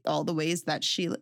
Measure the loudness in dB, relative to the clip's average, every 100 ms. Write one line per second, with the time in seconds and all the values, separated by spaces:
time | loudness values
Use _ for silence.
0 | 0 0 2 0 0 0 -2 -2 0 0
1 | -2 -2